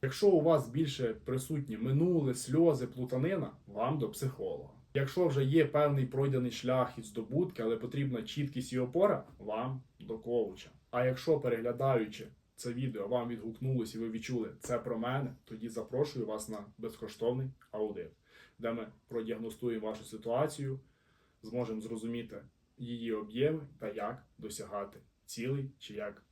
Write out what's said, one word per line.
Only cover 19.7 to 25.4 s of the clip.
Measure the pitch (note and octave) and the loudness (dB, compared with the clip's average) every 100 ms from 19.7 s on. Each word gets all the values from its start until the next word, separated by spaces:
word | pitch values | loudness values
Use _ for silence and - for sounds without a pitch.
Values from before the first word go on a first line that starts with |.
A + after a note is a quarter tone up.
| A2+ G#2+ | -2 -4
вашу | A2 | -8
ситуацію, | - A2 A2+ B2 D3+ D3 C3+ C3+ - _ _ _ _ _ | -10 -10 -2 2 0 -2 -6 -6 -10 _ _ _ _ _
зможемо | A2 A#2+ A2+ A2 | -6 -4 -2 -4
зрозуміти | A2 A2+ A2+ A#2+ A2+ G#2 - _ _ _ | -6 -6 -4 -6 -8 -14 -16 _ _ _
її | A#2+ A#2+ A2+ | -8 -6 -2
об'єми | G#2+ G#2 A2+ D3 D#3+ C#3+ - | -4 -4 2 2 2 -6 -10
та | G#2+ | -8
як | G#2+ G#2 B2+ - _ | -4 -6 -6 -14 _
досягати | G#2+ - G#2+ G#2 G2+ - - _ - | -12 -10 -6 -6 -6 -10 -20 _ -16
цілей, | - | -6